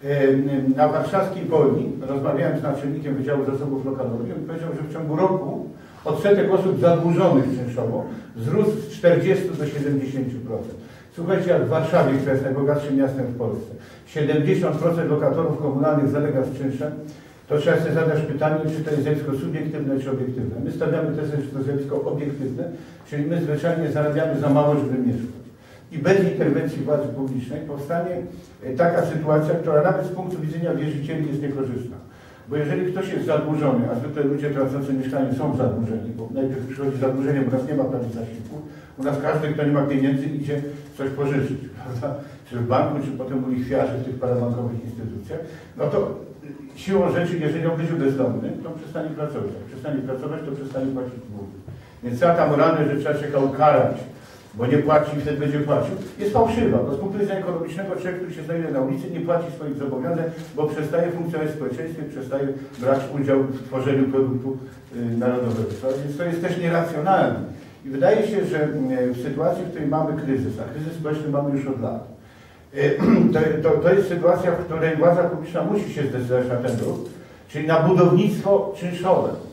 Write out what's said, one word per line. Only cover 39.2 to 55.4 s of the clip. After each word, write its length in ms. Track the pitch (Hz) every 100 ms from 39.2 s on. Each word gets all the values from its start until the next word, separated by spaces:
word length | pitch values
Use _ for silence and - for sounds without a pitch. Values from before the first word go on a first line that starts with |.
każdy, 260 | 151 151 151
kto 160 | -
nie 80 | 147
ma 100 | 147
pieniędzy, 440 | - 135 135 - 156
idzie 360 | 147 147 143 143 - - -
coś 140 | 135
pożyczyć, 480 | 135 139 131 - - -
<laughs> 80 | -
prawda? 360 | 131 120 - - - - -
Czy 60 | 120
w 100 | 117
banku, 380 | 123 - 147
czy 60 | 131
potem 340 | 123 127 135
u 40 | 123
lichwiarzy 500 | 127 - 135 127 120
w 60 |
tych 140 | - -
parabankowych 640 | 123 120 120 117 117 -
instytucjach, 560 | - - - - - 160 - - - -
no 100 | -
to, 340 | - - - - - 143 - - -
y, 20 |
siłą 320 | - 190 170
rzeczy, 280 | 175 170 165
jeżeli 280 | 151 - 165
on 100 | 160
będzie 160 | 165
bezdomny, 580 | 165 135 135 123 110 113 -
to 80 | -
przestanie 380 | - - 165 156
pracować. 420 | 147 151 120 101
Jak 100 | -
przestanie 340 | - 131 151 139
pracować, 420 | 123 127 147 151 139
to 60 |
przestanie 340 | 135 135 131 131
płacić 280 | 131 127 120 -
długi. 280 | 104 95 - - - - -
Więc 180 | 123 120
cała 140 | 170
ta 140 | 170 151
moralność, 420 | 147 160 160 151
że 100 | 143
trzeba 140 | 151
człowieka 240 | 147 - 139
ukarać, 580 | 135 - 151 131 127 - - - - - - 104
bo 100 | 123
nie 120 | 147
płaci 380 | 147 151 - 147
i 40 |
wtedy 180 | 147
będzie 220 | 143